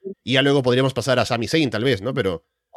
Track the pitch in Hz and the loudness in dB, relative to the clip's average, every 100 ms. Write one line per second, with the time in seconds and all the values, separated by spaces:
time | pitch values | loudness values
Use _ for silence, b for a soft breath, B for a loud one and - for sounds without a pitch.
0 | - - - 131 139 143 127 123 135 131 | -14 -12 -2 2 4 2 2 2 2 0
1 | 135 123 110 117 110 160 139 104 127 107 | 0 0 0 -2 -2 0 0 0 -2 -2
2 | 104 135 98 85 _ _ _ | -4 -2 -2 -4 _ _ _